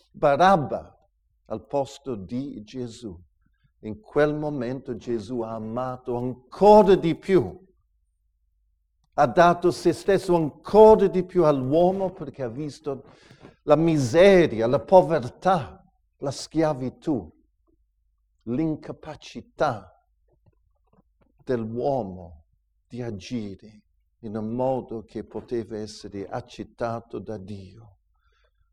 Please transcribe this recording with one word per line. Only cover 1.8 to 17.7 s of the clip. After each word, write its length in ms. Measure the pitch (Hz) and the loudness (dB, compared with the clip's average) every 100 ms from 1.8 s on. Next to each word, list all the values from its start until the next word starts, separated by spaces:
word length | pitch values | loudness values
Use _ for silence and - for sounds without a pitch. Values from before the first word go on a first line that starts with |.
| 135 - 135 110 | -6 -10 -12 -10
di 480 | 92 123 143 107 | -10 -10 -10 -14
Gesù. 520 | 104 131 123 110 117 87 _ _ _ _ _ _ | -16 -14 -14 -14 -16 -18 _ _ _ _ _ _
In 180 | 110 107 | -16 -16
quel 340 | - 147 151 | -6 -2 0
momento 600 | 151 151 147 120 135 127 120 | -2 -8 -8 -8 -10 -12 -12
Gesù 460 | - 117 101 123 | -8 -8 -8 -8
ha 120 | 113 | -8
amato 640 | 113 110 120 127 127 - 120 | -10 -10 -8 -8 -10 -8 -6
ancora 800 | 127 127 _ - 202 214 196 180 | -6 -10 _ 4 8 8 8 4
di 200 | 165 156 | 2 -4
più, 480 | - 185 98 - _ _ _ _ _ _ _ _ _ _ _ _ _ _ _ - | 0 0 0 -6 _ _ _ _ _ _ _ _ _ _ _ _ _ _ _ 0
ha 120 | 143 | 2
dato 420 | 143 170 170 175 | 4 4 4 0
se 240 | - 175 | 0 -2
stesso 420 | - - 185 185 175 | 0 0 0 2 0
ancora 720 | 151 - - 202 214 214 196 | 0 -6 2 8 8 8 4
di 160 | 180 | 0
più 200 | 180 180 | -2 2
all'uomo 680 | 156 139 127 160 175 196 185 | 2 2 0 2 2 0 -6
perché 300 | - 143 120 | -8 -14 -10
ha 80 | 123 | -10
visto 540 | 120 151 - 143 127 - _ _ - - _ | -10 -12 -12 -10 -12 -14 _ _ -20 -20 _
la 120 | - 151 | 2 4
miseria, 920 | 165 156 123 160 196 185 160 110 117 | 4 2 2 6 8 8 6 2 0
la 140 | 135 | -2
povertà, 1080 | - 185 147 160 123 - 180 185 98 - _ _ _ _ | 4 6 6 2 -4 -6 -2 -2 -4 -14 _ _ _ _
la 120 | 139 | -10
schiavitù, 960 | - - 156 156 135 131 - - 127 82 _ _ _ _ | -10 -8 -2 -2 -2 -8 -8 -6 -6 -6 _ _ _ _